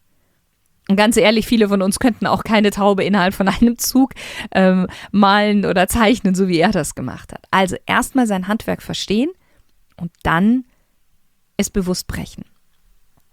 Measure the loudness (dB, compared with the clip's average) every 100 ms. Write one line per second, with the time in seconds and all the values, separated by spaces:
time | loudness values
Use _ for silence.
0 | _ _ _ _ _ _ _ _ -2 2
1 | 2 4 4 2 0 2 2 0 -2 0
2 | -2 0 -2 -2 0 0 2 2 0 0
3 | 0 0 0 -2 -2 2 0 0 -2 0
4 | 0 -2 -16 -14 -6 0 2 2 -2 -8
5 | -4 2 4 4 2 0 0 0 0 2
6 | 2 2 0 0 0 2 2 0 -4 -6
7 | -10 -12 -16 -20 _ 0 0 -2 -4 -2
8 | 0 0 0 0 -4 -6 -4 -8 -8 -10
9 | -4 -2 -2 -6 _ _ _ _ _ -14
10 | -14 _ -2 2 2 0 -2 _ _ _
11 | _ _ _ _ _ -6 -6 -4 -4 -6
12 | -8 -10 -12 -16 -20 _ _ _ _ _
13 | _ _ _